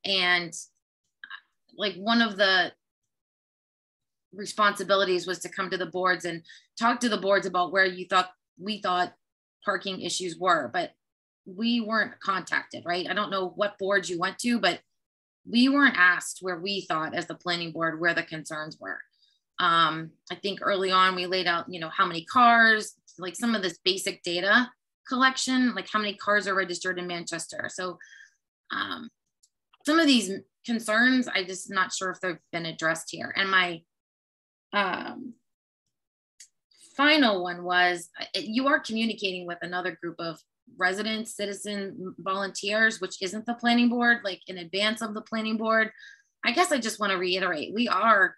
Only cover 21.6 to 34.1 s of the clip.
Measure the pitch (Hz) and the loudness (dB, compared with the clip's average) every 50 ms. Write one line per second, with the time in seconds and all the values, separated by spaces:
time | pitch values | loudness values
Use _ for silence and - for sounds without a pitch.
21.6 | 165 - 180 170 165 160 - - 190 180 170 165 165 - - 247 247 233 233 233 | -2 -6 -8 -8 -8 -6 0 0 0 0 0 -6 -8 0 4 6 8 8 8 8
22.6 | 226 220 220 214 196 - - _ _ - _ - 175 180 175 - 247 233 226 208 | 8 6 6 4 0 -6 -14 _ _ -20 _ -10 -10 -10 -6 -4 -2 0 0 0
23.6 | 185 180 170 - _ 185 190 190 - 196 180 - - 180 170 175 180 196 214 240 | -2 -4 -4 -2 _ 0 0 0 -2 -6 -8 -6 -6 -4 -4 -2 2 4 4 4
24.6 | 247 247 _ _ _ _ _ _ _ - 262 247 262 262 254 - - 254 262 254 | 2 0 _ _ _ _ _ _ _ -6 0 2 2 2 2 0 -2 0 2 2
25.6 | 254 240 196 190 - - - 214 214 208 196 - - 202 208 208 196 202 190 190 | 2 2 0 -4 -8 -4 -4 -2 -2 -2 -6 -4 0 2 2 2 2 2 0 0
26.6 | 190 175 180 170 - 185 185 180 180 180 175 170 170 - 170 165 - - - - | 0 -2 -4 -4 -4 -4 -4 -4 -4 -6 -6 -6 -6 -8 -8 -8 -8 -10 -10 -10
27.6 | - - - - 185 185 170 - - - - - - _ _ _ _ _ _ _ | -10 -10 -8 -8 -8 -8 -8 -10 -18 -20 -20 -20 -20 _ _ _ _ _ _ _
28.6 | _ _ - 98 98 101 90 80 78 - _ _ _ _ _ _ _ _ _ _ | _ _ -6 -6 -6 -6 -8 -10 -12 -16 _ _ _ _ _ _ _ _ _ _
29.6 | _ _ _ _ _ 277 302 330 330 285 269 233 196 185 196 190 - _ _ _ | _ _ _ _ _ 2 4 4 6 6 6 4 2 0 -6 -8 -10 _ _ _
30.6 | _ - 233 220 226 214 214 220 240 254 262 254 240 - - 196 185 175 190 180 | _ -4 -4 -4 -2 0 2 4 4 4 4 4 2 0 -2 -4 -4 -4 -8 -12
31.6 | - - 202 190 185 - - - 190 185 180 - - 185 165 165 _ _ - 170 | -10 -4 -2 0 0 0 -2 -4 -4 -6 -6 -4 -4 -6 -6 -6 _ _ -8 -6
32.6 | 165 165 160 - 160 160 160 160 - - - 165 - - - - 196 190 196 185 | -6 -6 -6 -2 -2 -2 -2 -2 -6 -12 -10 -10 -10 -6 -2 -2 0 4 4 4
33.6 | 180 175 170 165 _ _ _ _ _ _ | 4 2 -2 -8 _ _ _ _ _ _